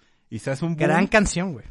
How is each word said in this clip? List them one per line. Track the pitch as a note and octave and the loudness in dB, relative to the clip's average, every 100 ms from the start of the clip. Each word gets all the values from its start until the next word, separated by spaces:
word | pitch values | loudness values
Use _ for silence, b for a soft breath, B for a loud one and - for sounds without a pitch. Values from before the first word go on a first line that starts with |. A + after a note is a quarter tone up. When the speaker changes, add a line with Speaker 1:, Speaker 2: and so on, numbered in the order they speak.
| _ _ _ | _ _ _
Speaker 1:
Y | A2+ | -8
se | - | -6
hace | C3+ | -4
un | E3 E3 | -2 0
boom. | D3+ | 2
Speaker 2:
Gran | D#3+ G3 | 2 4
canción, | G#3+ G#3 F3 F#3+ | 4 2 0 -4
güey. | B2+ - | -8 -12